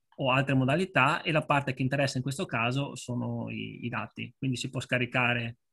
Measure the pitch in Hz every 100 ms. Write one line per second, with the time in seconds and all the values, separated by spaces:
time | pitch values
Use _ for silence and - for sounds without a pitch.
0 | _ - 135 131 135 135 131 156 190 143
1 | 135 170 180 156 - 143 135 135 131 143
2 | 131 131 139 135 180 120 120 131 143 -
3 | - 120 120 117 113 110 107 107 120 117
4 | 110 - 113 - 135 123 131 131 - 123
5 | 120 131 123 120 117 - _